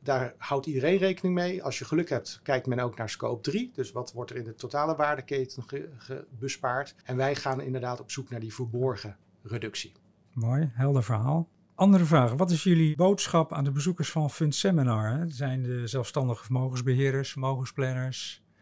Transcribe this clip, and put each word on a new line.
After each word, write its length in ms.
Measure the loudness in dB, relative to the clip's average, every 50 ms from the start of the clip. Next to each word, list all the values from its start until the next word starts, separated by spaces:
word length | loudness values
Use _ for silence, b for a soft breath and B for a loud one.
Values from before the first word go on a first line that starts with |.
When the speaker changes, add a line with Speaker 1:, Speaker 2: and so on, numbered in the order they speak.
| -2
Speaker 1:
daar 300 | 0 0 0 0 -4 -8 -10
houdt 280 | -6 -4 -2 -2 -2
iedereen 320 | -2 -2 0 2 2 2 4
rekening 380 | 2 2 0 0 0 0 0
mee. 280 | 0 0 -2 -4 -4 -6
Als 160 | -6 -6 -6
je 60 | -6
geluk 240 | -2 0 0 0 0
hebt, 300 | -2 -4 -4 -6 -14 -10 -4
kijkt 240 | -2 -2 0 0 -2
men 120 | -2 -2
ook 180 | -2 -4 -4 -6
naar 120 | -6 -6
scope 320 | -6 -4 -4 -4 -4 -4
drie. 300 | -4 -2 -2 -2 -2 -4 -6
Dus 180 | -8 -8 -6
wat 220 | -6 -8 -8 -8 -8
wordt 180 | -10 -10 -8
er 60 | -8 -10
in 60 | -10
de 120 | -10 -12
totale 400 | -12 -10 -6 -2 0 0 0 2
waardeketen 680 | 0 0 0 0 -2 -4 -4 -2 -2 -2 -4 -6 -12 -12
ge-, 260 | -10 -8 -10 -10 -10 -14 -16
ge-, 280 | -14 -12 -12 -12 -12 -14 -12 -8
bespaard? 560 | -8 -8 -6 -4 -2 -2 -2 -2 -4 -6 -10 _ -10
En 120 | -6 -2
wij 200 | 0 0 0 0
gaan 260 | -2 -2 -4 -4 -4
inderdaad 380 | -4 -4 -4 -4 -4 -4 -6 -6
op 120 | -8 -10
zoek 180 | -10 -10 -10 -8
naar 100 | -8 -8
die 140 | -8 -8 -8
verborgen 640 | -8 -8 -6 -2 0 0 0 -2 -2 -8 -12 -14 -16 _ _ _ _
reductie. 500 | -12 -8 -8 -6 -6 -6 -8 -8 -10 -12 -14 _ _ _ _ _ _ _ -6
Speaker 2:
Mooi, 380 | -2 0 0 2 2 0 0 0
helder 300 | 0 2 2 4 2 2
verhaal. 460 | 2 0 0 2 2 2 0 0 -2 _ _ _ _ _
Andere 300 | 4 6 8 8 8 8
vraag. 280 | 8 6 6 6 6 4
Wat 180 | 2 2 2
is 120 | 2 2 4
jullie 320 | 6 6 6 6 4 4
boodschap 580 | 4 4 4 4 4 0 2 2 2 2 2 0
aan 100 | -2 0
de 80 | 0
bezoekers 400 | 0 0 0 0 0 -2 -2 -2
van 180 | 0 0 0 0
Fund 260 | 0 0 0 0 0
Seminar, 640 | 2 2 4 4 4 4 4 2 2 2 0 0 -2
hè? 120 | -2 -4
Zijn 340 | -4 -4 -4 -2 -2 -2 -2
de 240 | -2 -4 -4 -4 -4
zelfstandige 560 | -2 -4 -4 -2 -2 0 0 0 0 -2 -4
vermogensbeheerders, 880 | -2 0 0 0 0 -2 -2 0 2 2 2 2 2 2 0 -2 -4
vermogensplanners, 1120 | -6 -4 -4 -2 -2 -2 -4 -6 -4 -4 -2 -2 -2 -2 -4 -4 -6 -8 -8 -10 -12 -14 _ b b b